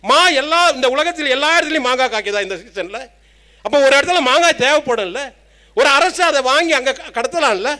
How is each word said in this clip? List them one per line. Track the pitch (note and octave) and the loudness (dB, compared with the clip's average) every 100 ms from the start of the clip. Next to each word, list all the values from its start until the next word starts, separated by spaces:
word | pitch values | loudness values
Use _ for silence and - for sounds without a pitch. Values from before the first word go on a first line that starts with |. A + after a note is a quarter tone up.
| G3 | 0
மா | C#4+ F4+ C#4+ | 2 2 2
எல்லா, | D4 E4 F4 C4+ | 0 2 2 2
இந்த | B3+ C4+ | -2 0
உலகத்துல | D#4+ E4+ D4 B3+ | -2 -4 -4 -2
எல்லா | D4 E4+ | 0 0
இடத்துலயும் | D4+ D#4 B3 | 0 -2 -2
மாங்காய் | B3+ B3+ | -2 -2
காய்க்குதா | A3 G3+ G3+ F#3+ | -2 -4 -4 -6
இந்த | F#3 | -8
சீசன்ல? | A3 G3 F3 G#3+ C4 _ _ _ _ _ - | -12 -10 -10 -10 -16 _ _ _ _ _ -2
அப்ப | C#4+ C4+ | 2 4
ஒரு | C#4 | 4
இடத்துல | C#4+ F4+ C4 | 2 0 2
மாங்காய் | C#4 E4+ D#4+ | 2 2 2
தேவைப்படும்ல, | B3 D4+ D4 A3+ F#3+ G#3 C#4 _ _ _ _ - | 2 0 0 -4 -4 -8 -12 _ _ _ _ 0
ஒரு | C#4+ C#4 | 2 4
அரசு | F4 F4 | 2 2
அதை | F4 C#4+ | 0 2
வாங்கி | B3+ C#4 E4+ C#4+ | 0 0 2 0
அங்க | B3+ | -2
க-, | C4 D#4+ - | -6 -8 -6
கடத்தலாம்ல? | B3+ E4 C#4+ G3+ A3+ D4 | -4 0 0 0 -4 -6